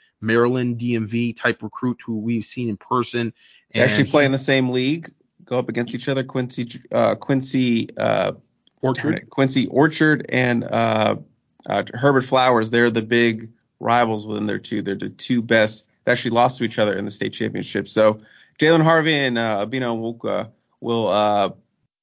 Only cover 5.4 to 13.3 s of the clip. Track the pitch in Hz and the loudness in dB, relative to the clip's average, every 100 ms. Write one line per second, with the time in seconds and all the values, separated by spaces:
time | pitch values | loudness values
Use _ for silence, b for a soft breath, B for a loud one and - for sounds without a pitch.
5.4 | - 123 123 120 120 120 - 135 131 131 | -6 -4 -2 -4 -4 -6 -4 -4 -2 -4
6.4 | 123 - 117 - - 120 113 104 - 139 | -4 -6 -10 -10 -4 0 2 0 0 -2
7.4 | 131 131 127 113 - - 113 104 95 - | 0 0 2 0 -2 -4 -2 0 -2 -4
8.4 | _ _ _ _ 131 131 143 - - - | _ _ _ _ -4 -2 -2 -4 -6 0
9.4 | 135 135 120 - 156 156 156 147 - 123 | 0 2 0 2 2 4 2 2 0 0
10.4 | 123 120 - 113 113 110 107 107 - _ | 0 0 -2 0 0 2 0 0 -8 _
11.4 | _ _ - 101 - 113 139 135 131 131 | _ _ -4 -4 -4 0 2 2 2 2
12.4 | 127 120 110 120 120 113 110 120 117 | 4 2 2 2 2 2 0 2 2